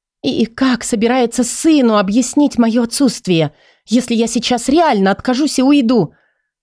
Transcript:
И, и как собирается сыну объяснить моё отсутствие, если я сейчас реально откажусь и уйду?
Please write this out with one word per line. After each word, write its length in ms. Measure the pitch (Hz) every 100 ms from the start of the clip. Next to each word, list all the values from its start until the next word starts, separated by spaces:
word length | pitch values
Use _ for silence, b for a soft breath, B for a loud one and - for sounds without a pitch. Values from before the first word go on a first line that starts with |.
| _ _
И, 220 | - -
и 20 | 226
как 380 | - 262 240
собирается 600 | - 226 226 254 233 247
сыну 540 | 240 - 320 302 240 214
объяснить 640 | 196 220 240 - 285 -
моё 240 | 226 226
отсутствие, 720 | 233 - 269 - - 170 147 b b b _
если 260 | 233 240
я 140 | 226 226
сейчас 420 | 247 - 240 254
реально 400 | 302 330 220 190
откажусь 480 | 196 - 254 302 -
и 60 |
уйду? 500 | 262 294 226 247 151 b b b b _